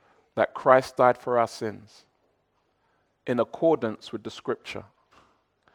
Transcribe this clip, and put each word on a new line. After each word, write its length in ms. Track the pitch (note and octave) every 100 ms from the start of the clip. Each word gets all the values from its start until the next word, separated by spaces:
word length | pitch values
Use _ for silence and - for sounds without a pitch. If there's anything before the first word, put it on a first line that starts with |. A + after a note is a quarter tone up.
| _ _ _
that 200 | - -
Christ 420 | - C#3+ C3 C3 -
died 200 | B2 A#2+
for 220 | B2+ A#2+
our 80 | A2+
sins, 580 | - A2 G2+ G#2 - _ _ _ _ _ _ _ _ _ _ _ _ -
in 100 | B2
accordance 720 | A2 - E3 D#3 A2+ G#2 -
with 140 | G#2+
the 60 | A2
scripture, 560 | - - A2 - G2 G2+ _ _ _ _ _ _ _ _